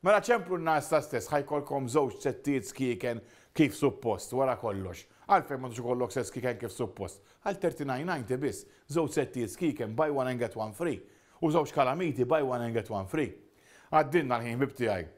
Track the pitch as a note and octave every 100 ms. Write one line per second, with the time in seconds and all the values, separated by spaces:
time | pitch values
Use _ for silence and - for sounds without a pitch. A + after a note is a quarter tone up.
0 | F3+ G#3 G3 A#3+ F3 F3+ D#3+ D#3 D3 D#3+
1 | - B2 - D3 C#3 D3 D3 C#3 C3 C3+
2 | C3+ - C#3+ B2 - C#3 - - C3 A#2
3 | B2 A#2 - - _ - D3 - C#3+ -
4 | A#2 G2 - B2 C3+ A#2+ A#2 G2 F#2 F2+
5 | - _ - G3 - C3+ B2+ A#2 A#2+ B2
6 | B2 - A#2 - B2 A#2 A#2 - A2+ -
7 | F#2+ - _ _ - G3 F3 - C#3+ B2+
8 | E3 E3 A2 B2+ C#3+ - - _ _ D3
9 | D#3 - C3 - A2+ - F3 C3 A2+ A2
10 | D#3 C#3+ B2+ B2 A#2 A2+ A2 A2 E3+ G#2+
11 | - _ _ _ E3 D#3+ D3+ - C3 D3
12 | F3+ B2 A#2+ D#3 C#3 B2 A#2 A2+ G#2 G#2+
13 | F#2+ D#3+ C3 - - _ _ - - D#3
14 | D3 E3 C#3 A#2+ A#2 A#2 C3+ - A#2 F#2+
15 | D#2+